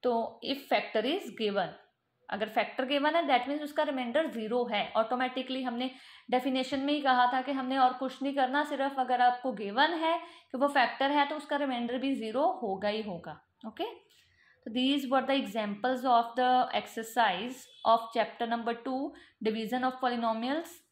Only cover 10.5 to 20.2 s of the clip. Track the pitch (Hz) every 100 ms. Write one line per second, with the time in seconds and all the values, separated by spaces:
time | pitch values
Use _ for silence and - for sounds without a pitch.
10.5 | 262 285 285 233 - 269 294 285 311 -
11.5 | 285 277 247 240 254 269 254 220 226 320
12.5 | 359 220 190 208 214 214 175 170 151 _
13.5 | _ 220 - 427 - _ _ _ _ _
14.5 | _ - 226 262 285 277 269 262 269 214
15.5 | 226 208 202 254 262 254 233 233 - 254
16.5 | 254 254 214 208 - 220 - 220 180 233
17.5 | 262 - - - 226 226 247 214 - 233
18.5 | 233 233 233 269 262 294 - - _ 214
19.5 | 220 220 247 254 254 254 240